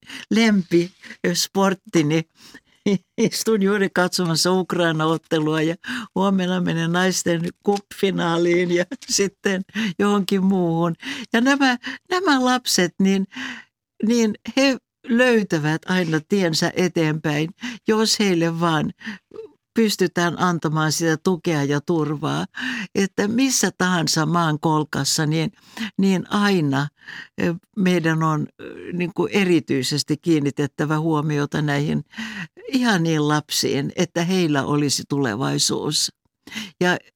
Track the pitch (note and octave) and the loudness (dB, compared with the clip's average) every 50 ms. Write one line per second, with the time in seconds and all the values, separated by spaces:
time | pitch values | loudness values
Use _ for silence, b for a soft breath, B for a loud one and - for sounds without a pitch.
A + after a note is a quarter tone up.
0 | B B B B B B G#3 G#3+ A3+ A3 G#3 G3 E3+ - E3+ E3+ E3+ F3+ - _ | B B B B B B 2 2 4 4 4 2 2 2 2 2 2 0 -4 _
1 | - - - - - F3+ F3 - - - - G3 G3 G3 - - _ - - E3+ | -20 -20 -12 -6 -4 -2 -2 -2 -2 -2 0 0 2 2 0 -2 _ 0 2 2
2 | D3+ D3 D#3 E3 D#3+ - B B B B B B B B B B B G#3 G3 F#3 | 2 4 2 0 0 -4 B B B B B B B B B B B 0 0 0
3 | - _ _ - A3+ - - - - A3 A3+ G#3 F#3+ F#3+ G#3 G#3 G3 F#3 - F#3 | -2 _ _ 0 0 0 0 -2 0 0 2 2 2 2 2 2 0 0 0 0
4 | F3+ F3+ - - F3+ E3 D#3+ D3+ - F3+ F#3 F#3 F3+ - - E3+ F3 E3 D#3+ D#3 | 0 0 0 0 0 0 0 0 2 2 2 0 0 0 -2 0 0 0 0 0
5 | D#3 D#3+ E3 D#3 - _ E3+ D#3+ D3+ D3+ D#3 D#3 D#3 D#3+ E3+ - B B B3 B3 | 0 0 0 -2 -2 _ -2 0 0 0 0 0 0 -2 -2 -4 B B -10 -10
6 | A3 B _ F#3 F#3+ G3+ G3 F#3+ F3+ F3+ F#3 F#3 F3+ F3 E3 E3 E3 E3 E3+ F3 | -10 B _ -2 0 2 2 2 0 0 0 0 0 0 -2 -2 -2 0 0 0
7 | F#3 F#3 F3+ - - F3+ E3+ E3 E3+ F3+ - _ _ G#3 G3+ G3 - _ - - | 0 0 0 0 -2 -2 -2 -2 -2 -6 -8 _ _ -2 -2 -2 -4 _ -6 -2
8 | - G3 F3+ E3+ F3 E3+ E3 E3+ F3 F3 F3 F3 F3+ F3 F3 E3+ F3+ - C#4 - | -2 0 0 0 0 0 0 0 2 2 2 2 2 2 0 0 0 -2 -6 -12
9 | - - - - G3+ F#3 - _ - G3+ F#3+ F#3 F#3+ B B G#3 A3+ G#3 E3 - | -6 -4 -2 0 0 -2 -4 _ -4 -2 -2 -2 -4 B B -4 -4 -2 -2 0
10 | G3+ G#3 G#3 G3+ F#3 - G3+ F#3+ F#3 F#3+ G3 F#3 F3+ E3+ E3 E3 E3+ F3 E3 B | 2 2 2 2 2 0 0 0 2 2 2 2 2 2 2 0 0 0 -2 B
11 | B C4 C#4 C4 A#3+ B - A3+ A#3+ C4+ C#4+ C#4 C#4 C4 A#3+ B3 B C4 C4+ B | B -12 -10 -10 -6 B 0 2 2 2 2 4 2 2 0 -2 B -10 -14 B
12 | - - F#4 F4+ F#4+ E4+ C#4 C4 B3+ B3+ B3+ B3 B3+ - - - F3+ E3 - - | -6 -4 -2 0 2 2 2 2 2 2 0 0 0 0 0 0 0 0 0 2
13 | F#3+ F#3+ G3 G3 F#3+ B B B3+ C4 B3+ B3 A#3 B B _ _ _ _ _ - | 2 2 2 2 0 B B -10 -12 -12 -12 -14 B B _ _ _ _ _ -4
14 | - G#3 A#3+ A#3+ A3+ G#3+ G#3 - - - - C4+ C4+ C#4 B3 - - _ _ _ | -2 0 2 2 2 2 0 -4 -10 -4 0 2 4 4 2 0 -4 _ _ _
15 | - - A3+ A#3 B3+ B3+ A#3 A3 G3+ - F3 D#3+ D3 D3+ D#3 D#3+ - - F#3 F#3 | -4 0 2 4 6 6 4 4 2 2 0 0 0 0 -2 -2 -2 -2 -2 0
16 | F3 D#3+ D#3 D#3 D3+ - G#3 G3+ F#3 E3+ D#3+ - F3+ E3 - - F#3 F3 - F3 | 0 0 0 -2 0 0 2 2 2 2 0 0 -2 -2 0 0 -2 0 0 0
17 | D#3+ D#3 D3+ D#3 - D#3+ D3 D3 D#3 E3+ - B B B3 A#3+ G3 - - A3 G#3+ | 0 0 0 -2 -4 -2 -2 -2 -4 -4 -8 B B -12 -12 -6 -2 0 2 2
18 | A3+ G#3+ - - G#3+ G3 F3+ E3 E3 E3+ E3 E3 F3 E3+ D#3+ D3+ D3+ - B B | 2 2 2 2 2 2 2 2 2 0 0 0 0 0 2 0 0 -2 B B
19 | B A3 G3+ B B _ - - A4+ - _ _ _ _ _ A#3 A3+ G#3 G3 - | B -14 -14 B B _ -18 -18 -18 -18 _ _ _ _ _ 0 2 2 2 0
20 | F#3 E3+ - F3+ F3 F3 D#3+ - F3+ F3+ E3+ D#3+ - D#3+ D3+ D#3+ D#3 D#3 C#3+ - | 0 0 0 0 0 0 0 0 0 0 0 0 -2 -2 0 0 0 0 0 0
21 | E3 E3 D#3+ D3+ - F#3+ F#3 D#3+ - F3+ E3 D3 C#3+ C#3 D3 D3 - - F3 D#3+ | 0 0 0 0 0 -2 -2 0 -2 -2 0 0 0 0 -2 -2 -2 -2 -2 0
22 | D3+ D3 D3+ D3 D#3 C#3+ C#3 D3+ F3+ - B B B3+ B3+ B3+ A#3 G3+ B - G3+ | 0 -2 -4 -4 -4 -4 -4 -4 -6 -8 B B -8 -6 -6 -6 -8 B -2 -2
23 | G3 F#3+ - - G3 G#3 A#3 A#3 C4+ C4+ B3+ - - F#3 - - F#3 F3+ F#3 F3 | -2 -2 -2 -2 -2 -2 0 0 0 2 2 0 0 -2 0 0 0 0 0 0
24 | D#3 D3 - D#3+ D#3 D3+ E3 F3 E3+ D#3 D3+ D3 - E3 D#3 D3+ D3+ - - C#3 | 0 0 0 0 0 0 0 0 0 0 0 0 0 0 0 0 0 -2 -4 -4
25 | C#3 - - - D#3 D3 D#3 D#3+ D#3 - B B B B B B A3+ G3+ B - | -2 -2 -2 0 0 0 0 0 -2 -4 B B B B B B -10 -6 B 0
26 | F#3+ G3 F#3+ F3 - - - G#3 G3+ G3+ G3 F3+ D3+ C#3+ C3+ C3+ C#3+ D3 B B | 2 2 2 0 -2 -2 -2 0 2 2 2 2 2 2 0 0 -2 -4 B B
27 | B B B B B B _ - F#3 F3 E3+ F3+ - _ _ G#3+ F#3+ F#3 F3+ E3+ | B B B B B B _ -4 -2 -2 -4 -4 -8 _ _ -2 0 2 2 2
28 | D#3 E3 D#3+ D#3+ D#3+ D#3+ D#3 D3+ D3 - - - - - - E3+ F3 - F3+ F3 | 2 0 0 2 2 0 0 0 -4 -6 -8 -14 -18 -16 -16 -14 -12 -10 -6 -4
29 | F3+ F3 - - F#3 - - G3+ G3 F3+ F3 D#3 B2+ - C3+ C3+ B2+ - D3+ C#3+ | -4 -4 -2 -2 -2 0 0 0 2 4 2 2 2 0 -2 -2 -2 -2 -2 -4
30 | - - D3+ - - F3 E3 D3+ C#3+ C#3+ - - D3 C3+ - - D#3 D3 D#3 D#3 | -2 -4 -4 -4 0 0 0 2 0 0 -2 -2 -4 -4 -4 -4 -4 -2 -2 -2
31 | D#3 E3 D#3+ D3 D3 D#3 D3+ C#3+ D3 C#3+ - D3+ D3+ D3 C#3+ C#3+ D3 D#3 D#3 D3 | 0 0 -2 -2 -2 -2 -2 -2 -2 -2 -2 -2 -2 0 0 0 -2 -2 -2 -4
32 | D3 B B A3+ A3+ A3 A3 G3+ F3 B _ - D4+ A#4+ C4+ B3+ B3 A#3+ G#3 E3+ | -6 B B -12 -12 -12 -10 -12 -12 B _ -18 -10 -4 -2 0 2 2 2 2
33 | E3 E3 D#3+ D3+ D3 D3 D3+ D3+ D3 - - - - C3 A2 C3+ C#3+ D3+ - - | 2 2 2 2 2 2 0 0 -2 -2 -2 -2 -2 0 -2 -2 -4 -4 -2 -4
34 | F3+ - - E3+ E3+ E3+ F#3+ F#3 F3 D#3 D3 C#3 C3 - D3 D3 D3 C#3 - - | -4 -2 -2 -2 -2 0 0 0 0 2 0 0 0 0 0 0 0 0 -2 -4
35 | - - D3 C#3+ C#3 A#2+ G#2 A#2 C#3 C#3+ C#3+ C#3+ - - C#3 - - - D3+ - | -4 -4 -2 -2 0 0 -2 -2 -2 -2 -2 -2 -2 -2 -2 -2 -4 -4 -2 -2
36 | - - - _ _ _ _ _ B B B A3 A3 F#3+ B - F3+ F3+ F3 - | -4 -4 -6 _ _ _ _ _ B B B -12 -12 -12 B -2 0 0 0 0
37 | - _ _ | -4 _ _